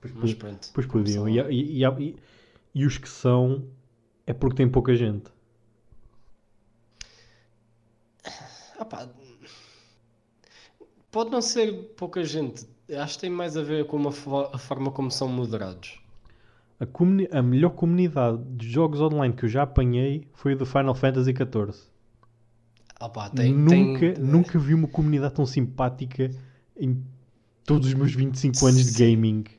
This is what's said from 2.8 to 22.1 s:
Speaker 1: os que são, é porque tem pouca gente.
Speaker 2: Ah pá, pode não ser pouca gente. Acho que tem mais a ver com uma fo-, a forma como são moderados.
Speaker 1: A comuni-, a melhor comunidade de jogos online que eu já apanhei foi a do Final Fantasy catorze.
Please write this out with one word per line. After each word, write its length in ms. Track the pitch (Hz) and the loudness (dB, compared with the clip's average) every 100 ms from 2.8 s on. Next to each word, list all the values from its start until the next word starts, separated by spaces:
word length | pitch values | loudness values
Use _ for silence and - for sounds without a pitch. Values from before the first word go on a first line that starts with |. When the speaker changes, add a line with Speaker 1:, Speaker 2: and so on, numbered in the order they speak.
| 139 | -2
Speaker 1:
os 100 | - | -2
que 120 | - | -10
são, 560 | - 127 123 127 139 - - _ _ _ _ - | -4 2 2 2 -2 -8 -18 _ _ _ _ -10
é 60 | |
porque 240 | 117 131 131 | -2 0 2
tem 120 | 127 | 2
pouca 260 | 131 127 | 4 4
gente. 360 | 120 113 101 - _ _ _ _ _ _ - - - - - _ _ _ _ _ - - _ _ _ _ _ _ _ _ _ _ _ - - - - - 175 | 2 2 -4 -10 _ _ _ _ _ _ -20 -20 -20 -20 -20 _ _ _ _ _ -20 -20 _ _ _ _ _ _ _ _ _ _ _ -20 -18 -20 -20 -20 -16
Speaker 2:
Ah 60 | |
pá, 240 | 220 131 123 131 131 117 110 - - _ _ _ _ _ _ _ _ _ _ _ - _ _ | -14 -14 -16 -20 -20 -20 -20 -20 -20 _ _ _ _ _ _ _ _ _ _ _ -20 _ _
pode 200 | 220 226 | -4 -2
não 120 | 247 | -2
ser 300 | 226 240 220 190 - - | -2 0 -2 -4 -14 -14
pouca 280 | 175 180 | -10 -6
gente. 420 | 156 156 135 - - _ - 143 | -4 -4 -6 -8 -20 _ -12 -10
Acho 160 | 147 | -8
que 60 | - | -8
tem 80 | 180 | -8
mais 260 | 175 175 156 | -6 -6 -6
a 60 | |
ver 240 | 147 156 147 | -4 -4 -2
com 100 | 147 | -2
uma 160 | 143 | -4
fo-, 360 | 143 139 139 139 | -6 -4 -4 -4
a 60 | 127 | -8
forma 320 | - 131 135 | -8 -6 -6
como 200 | 135 131 | -4 -6
são 180 | - 131 | -4 -4
moderados. 720 | 127 120 107 95 90 - - - - - _ _ _ _ - | -4 -4 -6 -8 -12 -18 -20 -20 -20 -20 _ _ _ _ -12
Speaker 1:
A 60 | 123 | -8
comuni-, 420 | - 175 196 190 | 0 2 4 2
a 100 | 143 | 0
melhor 280 | 123 127 170 | 2 4 2
comunidade 720 | 170 170 180 175 147 120 117 | 2 2 2 2 2 0 0
de 240 | 131 123 113 | -6 -10 -4
jogos 320 | 131 156 147 | 0 0 2
online 320 | 156 151 127 | 0 2 0
que 100 | 127 | 0
eu 40 | 117 | -2
já 140 | 131 | 0
apanhei 640 | 139 - 123 120 135 151 - | 0 2 2 2 0 -4 -8
foi 220 | - 139 | -6 -2
a 20 | 135 | -2
do 100 | 131 | 0
Final 280 | 139 135 | 0 0
Fantasy 380 | 131 135 131 127 | 0 0 2 0
catorze. 500 | 127 131 110 101 - _ _ _ | 0 -2 -4 -4 -8 _ _ _